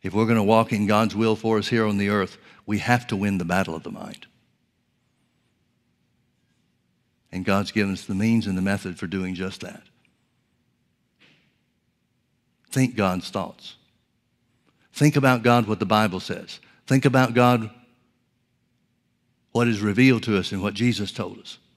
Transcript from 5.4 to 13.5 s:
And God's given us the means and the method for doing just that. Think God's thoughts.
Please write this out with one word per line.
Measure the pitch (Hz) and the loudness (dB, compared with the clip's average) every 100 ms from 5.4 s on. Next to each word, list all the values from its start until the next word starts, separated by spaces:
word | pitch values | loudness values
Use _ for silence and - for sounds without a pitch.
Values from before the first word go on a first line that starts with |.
| _ _ _ _ _ _ _ _ _ _ _ _ _ _ _ _ _ _ _ | _ _ _ _ _ _ _ _ _ _ _ _ _ _ _ _ _ _ _
And | 92 92 | -8 0
God's | 98 95 | 0 0
given | 107 101 | -2 -2
us | 95 - | -2 -6
the | |
means | 98 113 117 101 | -2 2 2 0
and | 92 | -2
the | |
method | 98 101 95 87 | -2 -2 -6 -10
for | 90 | -6
doing | 95 92 | -6 -6
just | 90 92 - | -6 -8 -10
that. | - - _ _ _ _ _ _ _ _ _ _ _ _ _ _ _ _ _ _ _ _ _ _ _ _ _ _ _ _ _ | -16 -16 _ _ _ _ _ _ _ _ _ _ _ _ _ _ _ _ _ _ _ _ _ _ _ _ _ _ _ _ _
Think | 135 131 120 | 0 0 2
God's | 98 90 - | 0 0 -6
thoughts. | 101 87 | -8 -8